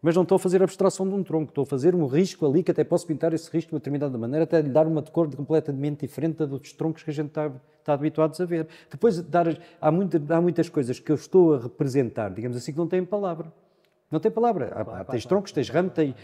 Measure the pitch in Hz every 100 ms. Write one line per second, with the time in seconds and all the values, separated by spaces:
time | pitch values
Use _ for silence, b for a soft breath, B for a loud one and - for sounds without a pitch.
0 | 156 170 170 190 190 185 185 - 190 -
1 | 190 196 185 160 151 - 135 139 151 175
2 | 143 139 190 - 151 143 180 160 151 175
3 | - 147 165 160 - 165 165 151 139 143
4 | 143 123 113 147 160 165 147 135 160 156
5 | 151 - 160 131 147 160 147 135 147 143
6 | 127 - 165 156 151 135 - - 160 160
7 | - 147 147 156 151 131 b b - 143
8 | 151 156 156 151 180 170 156 B B 143
9 | 233 175 175 170 165 156 B B 151 165
10 | 196 165 147 165 175 170 165 - 123 127
11 | - 147 - 190 170 143 117 - 143 131
12 | 120 110 104 92 120 120 123 147 170 185
13 | 180 208 196 165 160 _ _ _ _ _
14 | _ 156 214 220 240 196 113 98 110 92
15 | - 123 - 190 196 - 135 139 185 175
16 | 151 127